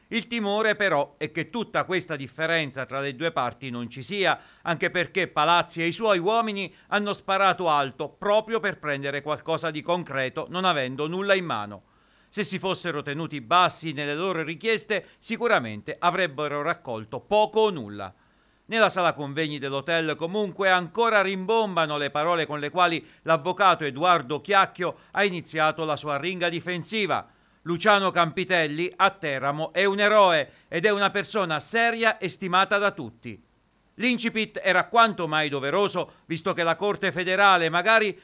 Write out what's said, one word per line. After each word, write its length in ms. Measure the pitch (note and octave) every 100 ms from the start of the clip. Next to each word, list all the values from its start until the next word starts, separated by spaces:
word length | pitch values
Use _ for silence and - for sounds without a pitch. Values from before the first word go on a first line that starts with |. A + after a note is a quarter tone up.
| -
Il 180 | A3+ A3+
timore, 480 | A#3 G3+ G#3 A3 G#3
però, 400 | G3+ D3+ C#3+ -
è 140 | D3+
che 180 | E3 D#3
tutta 340 | A#3+ G#3 E3
questa 320 | C#3 F#3 E3+ D3+
differenza 680 | C3+ - D#3+ E3 D3 B2 B2+
tra 140 | C3+
le 160 | C#3 B2
due 160 | E3
parti 400 | E3 B2 G#2+ C3+
non 180 | A#2+ A#2+
ci 140 | C3+
sia, 360 | B2 G3+ F3 C#3 - _
anche 300 | - D#3+ F3+
perché 360 | F3+ E3+ F#3+ E3+
Palazzi 540 | - D3+ F3 D#3 E3
e 60 | E3
i 40 |
suoi 280 | E3+ A3 F#3+
uomini 520 | E3+ A3+ A3 G3+ F#3+ _ -
hanno 220 | G3 G#3
sparato 560 | G3+ - F#3+ G3 F3+ F3
alto 400 | D3 C3+ - D3
proprio 500 | - G3+ G#3 G#3+ A3
per 180 | G3 E3+
prendere 460 | D3+ C#3 C#3 C#3+
qualcosa 480 | D3 D3 - D#3+ E3
di 100 | D3+
concreto, 640 | C#3+ F3+ E3+ C3+ C3 D#3+ D3
non 140 | F3
avendo 440 | F#3 D#3 B2+ C3 D#3
nulla 260 | F3+ G3+
in 120 | G3 E3+
mano. 380 | A#2 G#2 G2+ _ _ _ _ _
Se 140 | -
si 160 | G3+ F#3
fossero 420 | F#3+ F3 F3 D3
tenuti 400 | C#3+ C#3+ D#3+ D3
bassi 520 | A2+ F3 F3 - D#3+
nelle 200 | C#3 D3
loro 300 | D3 F#3+ E3
richieste, 640 | D3 D#3+ G#3+ A3 A3 G3+ - _
sicuramente 800 | - A3 A#3 G3+ A#2 G#2+ A#2+ D3+
avrebbero 640 | F3 F3+ F3 C3+ D3 C#3+
raccolto 580 | D3 - - A2 A2 B2+
poco 420 | - G#3 G#3+ A3
o 100 | G#3+
nulla. 420 | F3 G#2 G#2 G2 - _ _ _ _ -
Nella 240 | A3+ G3+
sala 240 | F3+ F3
convegni 440 | D3+ C#3+ C#3 D#3 D3
dell'hotel, 580 | C#3 C#3 C3+ E3 D#3+ D3
comunque, 540 | E3 G3+ G#3 E3 G3
ancora 540 | F#3 E3+ G#3 A#3 G#3+
rimbombano 720 | F#3+ F#3+ F#3 A3+ G#3+ E3+ D#3 D3
le 140 | C#3+
parole 340 | D3 D#3+ E3+ D3
con 140 | D3
le 100 | D3
quali 340 | C#3+ E3+ E3 - _
l'avvocato 600 | - E3 D3+ F3+ G3 E3
Edoardo 560 | D3+ C3 F3 E3+ B2+ D3
Chiacchio 580 | - G3 F#3 - F3 - _
ha 120 | -
iniziato 600 | G3+ F3+ - D#3 D#3 D#3
la 120 | D#3+ C#3+
sua 180 | D3+
arringa 340 | C#3+ E3 F#3 F3
difensiva. 800 | E3 E3+ F3+ D#3+ A3 F#3+ B2 - _ _ _ D#3
Luciano 440 | E3+ G#3+ G3+ F#3+
Campitelli 840 | F3 E3 E3 F3+ F3+ D#3 D3 F3+ -
a 140 | F#3+
Teramo 640 | - D#3 C3+ C3+ D3+ D#3+
è 120 | F3 G3
un 140 | G3
eroe 520 | G#3 G#3+ G3 D#3+ C3 - -
ed 180 | E3+ G3+
è 60 |
una 180 | G3+ G3
persona 500 | G3 - A3 F3+ D3+
seria 600 | - A3+ A#3 A3+ A3+ -
e 100 | E3+
stimata 480 | - F#3+ F3+ F#3+ G3+
da 140 | G3+
tutti. 500 | F#3+ A#2+ - B2 F#2+ _ _ _ _ _ -
L'incipit 640 | A3+ A#3+ A#3 A3 G#3+ -
era 220 | F#3+ F3+ -
quanto 420 | A#3 A3+ F3+ E3
mai 220 | D#3 D3+
doveroso, 600 | C#3 C3+ E3+ G3+ F3+ D#3 - -
visto 260 | E3 G3
che 80 | E3+
la 140 | E3+ E3
Corte 360 | G3+ G3+ F#3+
federale 580 | D#3 F3+ F#3 G3+ F3+ E3
magari 460 | E3+ G#3+ A3+ G#3+ E3+